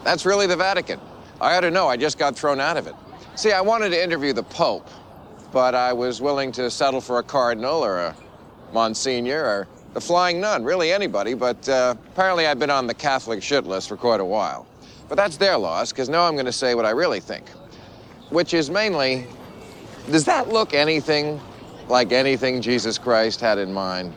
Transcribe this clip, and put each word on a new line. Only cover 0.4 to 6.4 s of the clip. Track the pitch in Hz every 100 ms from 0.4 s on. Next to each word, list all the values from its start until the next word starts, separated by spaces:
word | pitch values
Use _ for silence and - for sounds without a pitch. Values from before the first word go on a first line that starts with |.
| 196
the | 175
Vatican. | 190 185 - 85 - - - -
I | 135 175
ought |
to | 180
know. | 175 160
I | 123
just | 151 -
got | 143 -
thrown | 151 139
out | 143 165
of | 82
it. | - - - - -
See, | 214
I | 190
wanted | 196 226 208
to | 170
interview | 180 165 143
the | 117
Pope, | - - 151 98 - - - - - - -
but | 131 127
I | 127 123
was | 123 123 113
willing | 143 139